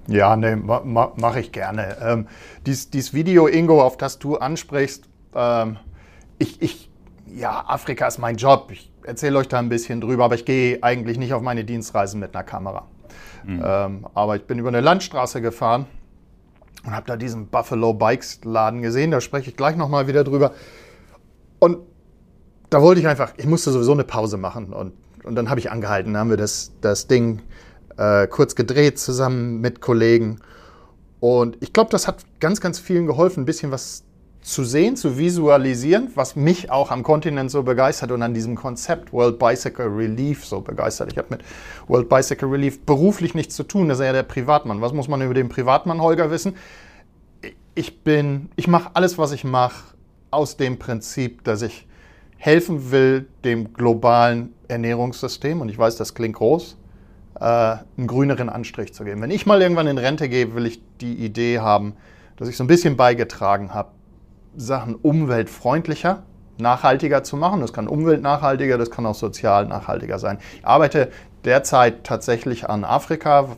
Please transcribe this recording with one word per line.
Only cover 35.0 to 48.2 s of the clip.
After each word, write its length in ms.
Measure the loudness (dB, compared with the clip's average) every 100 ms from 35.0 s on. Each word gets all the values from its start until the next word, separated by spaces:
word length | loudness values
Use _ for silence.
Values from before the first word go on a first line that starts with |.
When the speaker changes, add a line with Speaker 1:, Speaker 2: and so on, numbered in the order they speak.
| -2 0
Speaker 1:
visualisieren, 920 | 0 2 4 4 4 -2 2 2 2 -4
was 200 | -4 0
mich 340 | 2 2 0
auch 220 | -2 0
am 120 | -2
Kontinent 480 | 2 2 2 -4 -2
so 120 | -2
begeistert 480 | 0 2 2 0 -4
und 100 | -4
an 120 | -2
diesem 220 | -4 -6 -6
Konzept 560 | -8 -10 -6 -6 -4
World 280 | 2 2 4
Bicycle 480 | 2 0 -4 -6 -4
Relief 580 | -2 -4 -2 -4 -4 -8
so 160 | -10
begeistert. 500 | -8 -4 -4 -4 -6
Ich 60 | -6
hab 140 | -8
mit 100 | -10 -12 -18 -18 -16 0
World 200 | 0 4
Bicycle 420 | 2 2 -2 -2
Relief 360 | 0 -2 -2 0
beruflich 480 | 4 4 2 -2
nichts 220 | -4 -6 -8
zu 80 |
tun, 260 | -4 0 2
das 100 | 2
ist 60 | 0
eher 80 |
der 100 | 0
Privatmann. 580 | -2 -4 2 2 2 -4
Was 120 | -4
muss 140 | -4 -4
man 140 | -4
über 120 | 0
den 160 | 0 0
Privatmann 520 | -2 2 2 2 0
Holger 300 | 2 2 0
wissen? 240 | -2 -6 -8 -16 -20 -20 -20 _ _ _ _ -20 -20 _ -8
Ich 280 | -8 -4
bin, 460 | 2 2